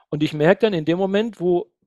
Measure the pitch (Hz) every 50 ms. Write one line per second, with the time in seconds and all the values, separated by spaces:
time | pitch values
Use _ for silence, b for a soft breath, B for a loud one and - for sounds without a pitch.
0 | _ _ - 147 151 156 160 151 147 165 202 - - 220 202 165 156 151 165 180
1 | 196 190 190 202 226 240 208 - 175 180 175 175 - - _ _ _